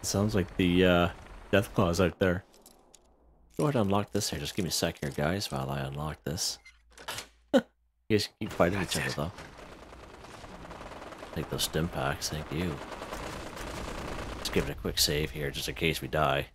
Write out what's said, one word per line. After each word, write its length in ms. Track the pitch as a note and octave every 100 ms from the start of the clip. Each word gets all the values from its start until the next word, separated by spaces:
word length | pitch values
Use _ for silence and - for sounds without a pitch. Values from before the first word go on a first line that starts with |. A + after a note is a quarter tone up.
Sounds 320 | - G2 G#2
like 240 | A2 F2+ -
the, 260 | F#2 F2
uh, 260 | F2+ F2 F2 - - - -
Deathclaw's 500 | F#2+ G2 - F#2 E2+
out 160 | F#2 -
there. 260 | F#2+ F2+ - - - _ _ - _ _ _ _ _ -
Go 80 | D3+
ahead 100 | C3+
and 100 | G2
unlock 260 | G2 G#2
this 180 | G2+ -
here. 100 | E2
Just 160 | C#2+ -
give 80 |
me 60 | E2+
a 20 |
sec 280 | - E2+ -
here, 100 | D2
guys, 380 | C#2 D2+ G2 -
while 200 | C2+ C2+
I 100 | C#2
unlock 440 | C2+ C#2 D2+ D2
this. 340 | - D#2 - - - _ _ - - - - _ _
<laughs> 80 | B3 - _ _ _ _
You 120 | G#2
guys 100 | - _
keep 120 | G#2
fighting 280 | - F2+ G2
each 120 | E2+ -
other, 120 | C2+ C#2
though. 160 | D#2 - - - - - - - - - - - - - - - - - - - -
Take 160 | - D2
those 140 | C#2+
stim 240 | - D#2 E2+
packs. 420 | D2+ C2+ C#2+ -
Thank 220 | D#2 D2+
you. 240 | D#2+ F2+ C#2+ - - - - - - - - - - - - - - - -
Let's 140 | -
give 200 | G2 D2+
it 40 |
a 20 | D2+
quick 240 | F#2 D#2
save 320 | - D2 D2+
here, 180 | D2+ C#2
just 180 | C2+ D2
in 60 |
case 300 | - E2 D2+
we 40 | C#2
die. 380 | D#2 D2 C2+ -